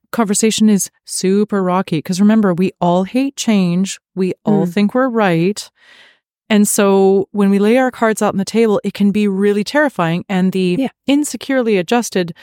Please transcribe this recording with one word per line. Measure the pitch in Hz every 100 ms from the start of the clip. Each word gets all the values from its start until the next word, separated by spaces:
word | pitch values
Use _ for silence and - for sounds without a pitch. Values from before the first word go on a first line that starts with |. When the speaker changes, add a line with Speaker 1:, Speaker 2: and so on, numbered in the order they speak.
| _
Speaker 1:
conversation | - 196 202 220 - 214
is | 196 - - -
super | - 185 202 208 202
rocky. | 185 180 190 160
'Cause | - 180
remember, | 208 220 208
we | 170 190 -
all | 175 175
hate | 190 254 277 -
change. | - 208 180 175 190 - _ -
We | 185 - -
all | 202 185
Speaker 2:
Mm. |
Speaker 1:
think | 185 202 254
we're | 262
right. | 226 202 165 180 208 - _ _ - - _ _ _ -
And | 214 208
so | - 202 196 196 196 -
when | 202 196
we | 196
lay | 208 247
our | 254
cards | - 226 220
out | 208
on | 190
the | 196
table, | 220 226 202
it | 202
can | - 202
be | 202 208
really | 190 202 202
terrifying. | 202 294 302 - 165 175 -
And | 190 185
the | 190 180 180
Speaker 2:
Yeah. | 262 - -
Speaker 1:
insecurely | 285 294 240 - 262 226 202
adjusted | 165 240 220 190 170 -